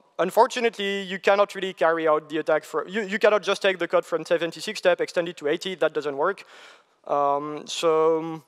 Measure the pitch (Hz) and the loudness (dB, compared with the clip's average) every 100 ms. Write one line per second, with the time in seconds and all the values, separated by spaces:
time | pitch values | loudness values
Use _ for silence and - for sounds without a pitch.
0 | _ - 175 214 254 247 233 208 196 196 | _ -4 0 4 4 2 -2 -2 -4 -4
1 | 185 190 214 202 202 190 190 - 165 165 | -6 -2 2 4 2 0 -6 0 2 2
2 | 160 156 151 156 156 156 - 151 175 208 | 2 0 0 -4 0 0 0 -6 -4 -6
3 | 190 208 214 208 175 190 196 185 170 175 | -4 2 4 4 0 0 0 0 0 0
4 | - 160 160 170 165 160 214 202 180 175 | 0 -4 0 -2 -2 -6 -8 0 0 2
5 | 151 180 170 170 147 165 190 180 156 151 | 0 -2 -4 -4 -2 -2 -4 -2 -2 -2
6 | 143 139 175 196 - - - - _ _ | -6 -2 -2 -4 -12 -20 -20 -20 _ _
7 | - 143 143 143 151 151 - - 170 160 | -4 0 2 0 -4 -10 -10 -2 2 4
8 | 160 160 165 160 | 4 2 -2 -10